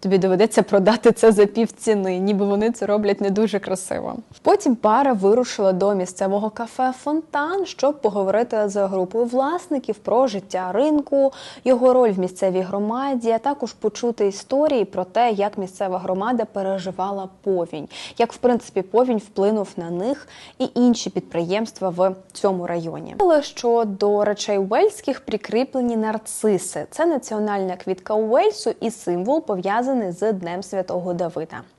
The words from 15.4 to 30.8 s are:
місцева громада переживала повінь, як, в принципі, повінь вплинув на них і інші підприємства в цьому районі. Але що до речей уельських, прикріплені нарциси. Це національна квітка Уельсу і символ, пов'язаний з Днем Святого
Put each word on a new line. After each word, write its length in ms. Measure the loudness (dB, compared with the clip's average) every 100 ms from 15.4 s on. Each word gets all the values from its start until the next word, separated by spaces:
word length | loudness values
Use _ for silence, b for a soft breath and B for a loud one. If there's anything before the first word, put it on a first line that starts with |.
| -2 -4
місцева 400 | -10 -6 -4 -4
громада 460 | -4 -2 -2 -2
переживала 840 | -2 -4 -4 -4 -6 -6 -6 -6 -10 -10
повінь, 460 | -2 -2 -2 -8 -12 B B -2
як, 140 | -2
в 40 | 2
принципі, 460 | 2 2 0 -4
повінь 360 | 0 2 2 0
вплинув 500 | -4 0 0 2 -2 -8
на 140 | -8
них 380 | -4 -4 -6 -8 B B B
і 100 | -4
інші 360 | 2 4 4 0
підприємства 760 | -6 -4 -4 -2 -2 -2 -4 -6
в 260 | 0 0 0 -14
цьому 340 | -4 -2 0 -2
районі. 500 | -6 -6 -10 -12 0
Але 240 | 4 4
що 420 | 2 -4 2 2
до 400 | 2 0 2 2
речей 340 | 2 -2 -2 -2
уельських, 640 | 0 2 2 0 -6 -6
прикріплені 760 | -4 -6 -2 -2 -2 -2 -2 0
нарциси. 880 | -2 -4 -8 -4 0 0 -2 -8 -10
Це 160 | -2 0
національна 680 | 0 -2 -4 -2 -2 -4 -6
квітка 380 | -6 -8 -2
Уельсу 560 | -2 2 4 2 0 -4 -2
і 100 | -4
символ, 520 | -6 -4 -2 0 -2
пов'язаний 720 | 0 -4 -2 -2 0 -2 -2
з 200 | -2 -2
Днем 300 | -2 -4 -8
Святого 500 | -6 -6